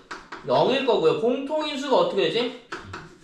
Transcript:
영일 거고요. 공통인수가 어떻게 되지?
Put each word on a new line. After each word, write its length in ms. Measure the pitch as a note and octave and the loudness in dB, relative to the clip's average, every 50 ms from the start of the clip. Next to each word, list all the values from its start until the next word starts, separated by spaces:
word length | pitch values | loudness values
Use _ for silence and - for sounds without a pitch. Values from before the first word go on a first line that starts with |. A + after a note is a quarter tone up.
| - - - - - - - - - C#3 | -16 -16 -16 -16 -16 -18 -18 -12 -4 0
영일 380 | B2 C#3 E3 G#3 B3+ C4+ B3+ | 2 4 4 4 2 0 2
거고요. 360 | B3 G#3+ F3 D#3 D#3 C#3+ - | 2 2 4 4 4 2 4
공통인수가 760 | A3 A#3+ B3+ C4+ C#4+ C#4+ D#4 D#4 D4+ D4 C#4+ C4 C#4 C#4+ B3 | 2 0 0 0 -2 -4 -2 -2 -2 -4 -6 -6 -2 2 2
어떻게 280 | F#3 - - F#3+ G3 F3 | 2 2 2 0 0 0
되지? 440 | D#3 - A3+ B3+ - - - - - - - - - - - - - - - | 0 0 0 -2 -2 -6 -10 -16 -16 -16 -14 -14 -14 -16 -16 -16 -18 -20 -20